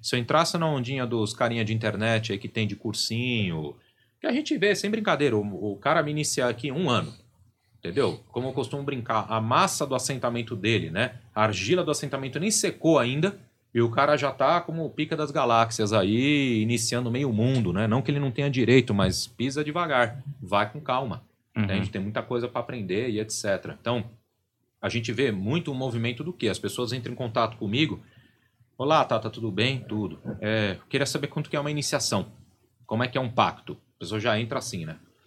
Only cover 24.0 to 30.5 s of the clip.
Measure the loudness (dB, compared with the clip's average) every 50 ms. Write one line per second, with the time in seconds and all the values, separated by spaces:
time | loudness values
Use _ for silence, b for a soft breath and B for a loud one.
24 | -4 -6 -12 _ _ _ _ _ _ _ _ _ _ _ _ _ -6 -4 -4 -2
25 | -4 -4 -2 0 0 0 0 -2 -2 -2 -2 -2 -2 -4 -6 -4 -4 -4 -2 -2
26 | -2 -2 -4 -4 -8 -8 -6 -2 -2 -2 -2 -2 -4 -6 -4 -4 -4 -4 -4 -6
27 | -6 -8 -8 -6 -6 -4 0 0 0 0 -2 -4 -4 -2 0 0 0 0 -2 -8
28 | b b b b b b b b b b b b b _ _ _ 0 4 4 4
29 | 4 4 2 0 -2 -4 -8 -4 -6 -4 0 0 0 0 0 -2 -6 -6 -4 -4
30 | -4 -4 -6 -8 -10 -10 -10 -6 -2 0